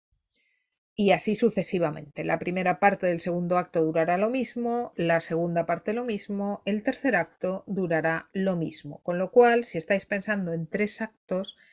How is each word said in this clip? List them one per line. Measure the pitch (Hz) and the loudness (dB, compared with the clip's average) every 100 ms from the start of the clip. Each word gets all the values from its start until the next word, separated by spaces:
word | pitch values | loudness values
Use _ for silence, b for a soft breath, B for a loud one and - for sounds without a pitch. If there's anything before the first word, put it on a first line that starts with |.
| _ _ _ _ _ _ _ _ _ - | _ _ _ _ _ _ _ _ _ 0
Y | 196 | 4
así | 156 - 208 | 4 2 0
sucesivamente. | 233 - - 180 160 151 147 - | 2 0 -2 0 -2 -2 -10 -8
La | 160 165 | -2 -2
primera | 165 180 180 175 | -2 -2 0 2
parte | 202 196 180 | 2 2 0
del | 165 | -2
segundo | 180 175 175 180 | -2 -2 0 0
acto | 175 170 | 0 0
durará | 160 165 160 180 | 2 2 2 2
lo | 214 | 0
mismo, | 262 233 240 233 240 247 - | 0 -4 -4 -4 -2 -4 -2
la | 170 165 | 0 0
segunda | - 165 175 170 165 | 0 -2 0 0 0
parte | 170 - | -2 -2
lo | 226 247 | -4 -4
mismo, | 208 - 196 202 202 - | -6 -4 -4 -4 -4 -4
el | 208 | -2
tercer | 233 262 269 190 | -2 -2 0 0
acto | 165 _ 185 190 - | 0 _ -6 -4 -4
durará | 196 175 160 160 160 - | -2 0 2 2 -2 -4
lo | 196 190 175 | -2 0 0
mismo. | 160 - 147 - | -2 -6 -14 -10
Con | - 175 | -4 -2
lo | 185 | 4
cual, | 247 240 233 240 | 6 8 6 0
si | 170 | -6
estáis | - 196 - | -2 -2 -2
pensando | 202 190 202 175 | -6 -2 -4 -2
en | 165 160 | -4 -4
tres | 190 208 - | -2 -2 -2
actos, | 220 - _ 185 196 - b | -8 -10 _ -6 -6 -12 b